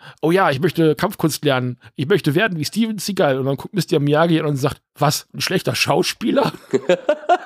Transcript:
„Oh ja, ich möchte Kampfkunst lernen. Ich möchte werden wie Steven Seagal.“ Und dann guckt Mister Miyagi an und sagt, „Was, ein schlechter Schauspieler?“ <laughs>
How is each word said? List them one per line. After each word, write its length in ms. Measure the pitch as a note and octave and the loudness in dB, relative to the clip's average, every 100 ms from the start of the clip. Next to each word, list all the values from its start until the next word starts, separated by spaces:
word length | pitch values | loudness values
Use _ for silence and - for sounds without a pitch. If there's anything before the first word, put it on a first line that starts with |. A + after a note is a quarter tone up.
| - - | -20 -4
„Oh 100 | D3+ | 0
ja, 180 | F#3 F3 | 2 2
ich 80 | C3 | 2
möchte 360 | B2 - D#3+ D3 | 0 2 2 2
Kampfkunst 480 | F#3 - D#3+ - D3 | -2 -2 -2 0 0
lernen. 320 | C3 B2+ A#2+ - - | 0 -2 -8 -14 -8
Ich 120 | C#3 | 0
möchte 260 | G3 D3+ D3 | 2 2 0
werden 220 | A3 E3 | 0 -2
wie 80 | C#3+ | -4
Steven 320 | G3+ A3+ G#3+ | -2 -2 -2
Seagal.“ 400 | - F#3+ D3+ C3 | -4 0 2 2
Und 60 | C3 | 0
dann 120 | C#3 | -4
guckt 160 | - G#3 | -4 -6
Mister 240 | - D#3+ | -2 0
Miyagi 400 | C#3+ D3 F3 D#3+ | 2 2 4 2
an 60 | D3+ | 0
und 80 | C#3 | -2
sagt, 240 | C#3 - _ - | -4 -6 _ 0
„Was, 300 | D3 - - | 0 0 -6
ein 80 | - | -8
schlechter 340 | - F#3 - A2+ | -4 -2 -2 -2
Schauspieler?“ 760 | - D3+ - - A3+ C#4 G3+ - - | 0 0 0 -2 -2 0 0 -4 -4
<laughs> 200 | C3+ - F3 - D4+ - F4 | -2 0 0 0 -2 0 0